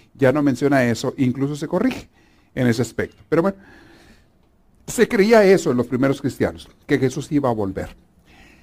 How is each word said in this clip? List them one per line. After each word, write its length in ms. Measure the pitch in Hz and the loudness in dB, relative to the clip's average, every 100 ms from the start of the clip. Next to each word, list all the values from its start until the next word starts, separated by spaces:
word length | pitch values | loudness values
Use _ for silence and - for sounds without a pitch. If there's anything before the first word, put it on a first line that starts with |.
| _ | _
ya 180 | - 131 | 0 2
no 120 | 147 | 2
menciona 400 | 143 123 139 139 | 0 0 0 2
eso, 320 | 120 113 131 - | 0 -2 -4 -2
incluso 380 | 127 123 139 147 | -2 0 -4 -6
se 120 | 156 | -6
corrige 420 | 180 262 - - _ _ _ _ | -2 -2 -4 -14 _ _ _ _
en 140 | - 123 | -2 0
ese 160 | 117 | 0
aspecto. 340 | 156 - 90 - - | -2 -4 -8 -10 -2
Pero 140 | 151 | 0
bueno, 160 | 190 196 - - - - - - _ _ _ _ _ _ - | 0 -4 -16 -20 -20 -20 -20 -20 _ _ _ _ _ _ -12
se 220 | - 214 | 0 0
creía 360 | 233 196 226 | 2 4 6
eso 280 | 196 190 165 | 6 4 2
en 60 | 123 | -2
los 100 | 120 | -2
primeros 340 | 127 135 139 | 0 0 0
cristianos, 480 | - - 110 80 - _ - | -4 -4 -4 -4 -18 _ -4
que 140 | 139 | 0
Jesús 320 | 131 151 135 | 0 -4 -4
iba 180 | 147 139 | -2 0
a 40 | |
volver. 420 | 113 98 92 87 - _ _ _ _ - _ | -2 -4 -6 -10 -14 _ _ _ _ -20 _